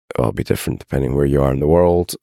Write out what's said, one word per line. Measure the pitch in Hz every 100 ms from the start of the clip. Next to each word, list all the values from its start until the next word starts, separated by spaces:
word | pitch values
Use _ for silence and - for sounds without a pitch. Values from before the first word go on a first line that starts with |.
| - -
it'll | 57
be | -
different | - - - -
depending | - 69 65 69
where | 71
you | 71
are | 69
in | 67
the | 73
world, | 87 87 87 87 -